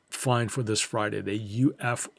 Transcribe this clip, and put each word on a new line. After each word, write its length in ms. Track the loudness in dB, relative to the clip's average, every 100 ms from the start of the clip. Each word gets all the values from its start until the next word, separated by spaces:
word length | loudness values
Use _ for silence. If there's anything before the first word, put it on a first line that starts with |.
| -12
find 420 | -2 2 2 2
for 120 | -2
this 180 | 0 0
Friday, 400 | 0 0 0 -2
the 140 | -2 -4
U 380 | -2 2 2 2
F 280 | -2 -2 -6